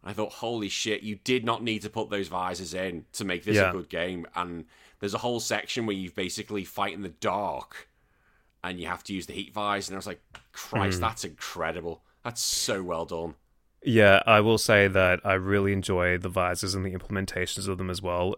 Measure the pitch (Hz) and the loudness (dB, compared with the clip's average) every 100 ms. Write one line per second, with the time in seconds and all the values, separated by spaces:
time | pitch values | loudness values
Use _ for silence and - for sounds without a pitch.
0 | - 101 107 - 117 117 101 - 113 104 | -10 -6 -6 -4 -4 -2 -2 -2 -2 -2
1 | 107 104 - 127 117 117 113 110 104 110 | -4 -6 0 0 2 -2 0 -2 -4 -6
2 | 107 101 90 90 92 90 90 90 95 85 | -4 -2 -2 -2 -4 -4 -6 -4 -4 -6
3 | - - 101 90 95 104 95 92 85 87 | -10 -6 -4 -2 2 4 4 2 -4 -4
4 | 87 92 82 - 87 85 80 _ - _ | -4 -4 -6 -6 -4 -6 -12 _ -20 _
5 | 101 110 123 120 - 104 - - 113 98 | -4 -2 -2 -2 -2 -4 -2 -4 -2 -2
6 | 92 85 92 - 104 104 90 - 101 90 | -4 -6 -6 -6 -6 -6 -6 -4 -4 -4
7 | 98 78 107 95 98 69 - - - _ | -10 -6 -2 0 -2 -4 -8 -16 -20 _
8 | _ _ _ _ _ _ 87 92 82 90 | _ _ _ _ _ _ -8 -6 -6 -6
9 | - 95 82 - 73 107 104 101 95 98 | -6 -8 -6 -10 -10 -4 0 0 -2 -8
10 | 95 87 _ - _ - - 117 95 92 | -8 -12 _ -20 _ -16 -6 0 0 0
11 | 113 113 90 78 - 90 80 85 82 82 | -2 -4 -8 -10 -10 -4 -4 -4 -6 -8
12 | _ _ - 117 - - - 104 90 82 | _ _ -10 -4 -2 -2 0 -2 -2 -4
13 | 85 82 82 78 _ _ _ _ - 113 | -2 -4 -6 -8 _ _ _ _ 2 8
14 | 101 98 - 107 107 110 - 104 101 95 | 10 10 8 6 6 4 6 6 6 6
15 | 92 90 104 95 92 101 98 98 92 92 | 4 4 2 0 2 2 4 2 0 2
16 | 90 90 92 90 90 87 95 98 95 90 | 2 2 0 0 0 0 -2 -2 -4 -6
17 | - 95 95 - 90 - 98 92 92 87 | -4 -4 -2 -4 -4 -4 -4 -4 -4 -4
18 | 92 87 90 | -4 -2 -2